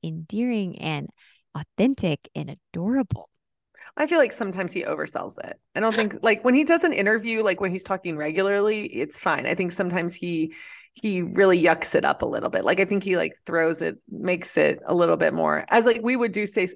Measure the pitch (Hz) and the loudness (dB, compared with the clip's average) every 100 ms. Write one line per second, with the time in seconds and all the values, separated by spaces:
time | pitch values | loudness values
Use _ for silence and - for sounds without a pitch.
0 | 165 160 160 202 247 220 185 - 160 147 | -10 -10 -8 -4 -2 -2 -4 -6 -6 -6
1 | - _ _ _ _ 151 - - 247 269 | -8 _ _ _ _ -12 -8 0 0 0
2 | 180 143 - 151 139 143 _ 170 190 269 | -2 -2 -6 -12 -10 -14 _ -6 -2 -2
3 | 220 - - _ _ _ _ _ - - | -2 -6 -10 _ _ _ _ _ -8 -2
4 | 302 330 262 - 196 190 180 180 - 156 | 2 4 4 0 -6 -4 -6 -4 -4 -4
5 | 147 - - - - - _ - 220 220 | -6 -8 -8 -12 -14 -16 _ -2 0 2
6 | 214 - 226 220 247 262 311 330 339 226 | 0 0 2 2 4 4 6 4 4 2
7 | 202 226 226 220 214 185 190 180 - 190 | 2 0 0 0 0 0 -2 -2 -4 -4
8 | 175 151 151 160 196 202 208 214 208 113 | -4 -4 -2 0 2 2 2 0 -4 -6
9 | 151 - - 151 - 180 180 175 180 180 | -6 -4 -2 0 0 -2 -2 -2 -2 -2
10 | 170 - 175 165 160 - - - - - | -4 -6 -4 -2 -2 -6 -20 -20 -20 -8
11 | 214 185 175 180 196 180 165 165 - 151 | -4 -2 0 4 6 6 4 2 0 2
12 | 143 - - 123 - - - 185 190 202 | 2 0 -2 -2 -2 0 2 2 0 -2
13 | 190 180 165 - - 165 160 160 165 - | 0 0 -2 -6 -4 0 0 0 -4 -6
14 | - - 175 180 - - - - - 175 | -12 -6 -4 -4 -2 2 2 2 0 2
15 | 170 165 - 160 156 151 - 226 233 233 | 4 4 2 2 2 0 2 4 4 2
16 | 233 254 233 196 208 220 185 | 0 0 0 -2 -4 -2 -4